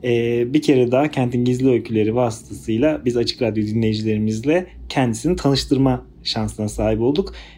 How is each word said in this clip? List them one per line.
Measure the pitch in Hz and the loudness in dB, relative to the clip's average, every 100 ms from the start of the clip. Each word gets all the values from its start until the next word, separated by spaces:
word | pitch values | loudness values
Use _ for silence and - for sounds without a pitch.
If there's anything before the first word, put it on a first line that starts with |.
Ee, | 127 120 117 120 120 | 0 0 2 0 0
bir | 147 | 0
kere | 147 131 120 | 4 4 4
daha | 127 151 | 2 2
Kentin | 135 123 120 | 0 0 0
Gizli | 123 127 131 | 0 2 2
Öyküleri | 120 110 110 107 | 2 2 0 2
vasıtasıyla | 120 120 113 - 101 - 110 147 156 | 2 0 -2 -12 -14 -4 0 2 0
biz | 123 120 | -2 0
Açık | 113 - | -2 -2
Radyo | 117 107 107 | -2 0 -2
dinleyicilerimizle | 110 113 107 110 107 107 110 127 170 180 - - | 0 0 0 -2 -2 -2 -2 0 -2 -2 -14 -6
kendisini | - 127 110 160 180 | -2 0 0 -2 0
tanıştırma | 139 135 - 139 135 127 - - | 0 0 0 2 2 0 -6 -14
şansına | - 113 107 - 107 | -6 -4 -4 -4 -6
sahip | - 107 110 | -2 -2 2
olduk. | 120 147 190 - - | 0 0 -2 -10 -20